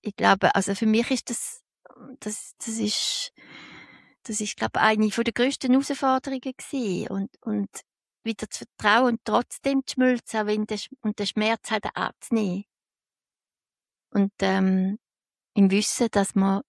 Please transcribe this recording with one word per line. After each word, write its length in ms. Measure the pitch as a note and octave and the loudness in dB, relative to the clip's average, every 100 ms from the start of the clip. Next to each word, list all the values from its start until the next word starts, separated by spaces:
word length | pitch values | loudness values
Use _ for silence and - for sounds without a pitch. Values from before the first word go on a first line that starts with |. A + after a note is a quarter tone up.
Ich 140 | - - | -10 0
glaube, 380 | G3 G3 - - | 2 4 4 2
also 200 | F#3+ G3 | 0 0
für 100 | A3 | 2
mich 240 | G#3+ A#3+ | 2 2
ist 180 | C4 - | -2 -4
das, 340 | A#3+ - - _ _ _ - - C4 | -8 -8 -12 _ _ _ -20 -20 -12
das, 340 | - G#3+ - _ | -10 -10 -14 _
das 180 | - A3 | -10 -4
ist, 560 | G#3 - - - - _ - - - - - - _ _ | -2 -2 -4 -6 -8 _ -20 -20 -20 -20 -20 -20 _ _
das 160 | - G#3+ | -8 -6
ist, 160 | G#3 - | -6 -4
glaub, 220 | A3+ - | -2 2
eine 340 | F#3+ A3 G#3+ | 4 4 2
von 120 | A3 | 2
der 100 | A#3 | -2
grössten 380 | - B3 C4+ C4 | 2 0 0 2
Herausforderungen 800 | C4 C#4 C#4 C4+ C4 C#4 C4 C4 C4 | 2 2 -2 2 0 -2 -6 -8 -10
gewesen. 520 | - C#4 A3+ F3 - | -8 -4 -2 -2 -2
Und, 220 | G3 G3 _ | -4 -6 _
und 280 | - G#3 G3 - - _ _ _ | -6 -4 -4 -8 -20 _ _ _
wieder 260 | A3 A3 G#3+ | -8 -8 -8
zu 160 | - A#3 | -12 -16
vertrauen 480 | _ G#3+ A3 B3+ | _ 2 4 4
und 80 | A#3 - | 0 0
trotzdem 560 | G#3+ A#3+ - C#4 C4+ - | 0 -2 -6 -2 -2 -2
zu 100 | - | 0
schmelzen, 440 | B3+ B3 - A3 | 2 2 -2 -4
auch 60 | G#3 | 0
wenn 200 | G#3 G#3+ | -2 -2
der 120 | G#3 | -4
Sch-, 180 | - - | -8 -6
und 180 | G#3+ G3+ | -6 -4
der 60 | G3+ | -4
Schmerz 460 | - G#3+ A3+ - | 0 0 -2 -2
halt 140 | G#3+ - - | -4 -4 -4
anzunehmen. 720 | F3+ - - A3+ G#3 F3+ G#3 _ _ _ _ _ _ _ _ _ _ _ _ _ _ | -6 -6 -2 0 0 -4 -8 _ _ _ _ _ _ _ _ _ _ _ _ _ _
Und, 200 | G3+ G3 _ | 0 0 _
ähm, 600 | F#3+ F#3+ F#3+ F#3+ F#3 G#3 _ _ _ _ _ - | 0 2 2 2 0 -4 _ _ _ _ _ 4
im 160 | G3 | 6
Wissen, 360 | F#3+ G#3 - A#3 | 6 0 0 0
dass 240 | G#3 G3 - | 2 0 2
man 260 | F#3+ G3 | 2 0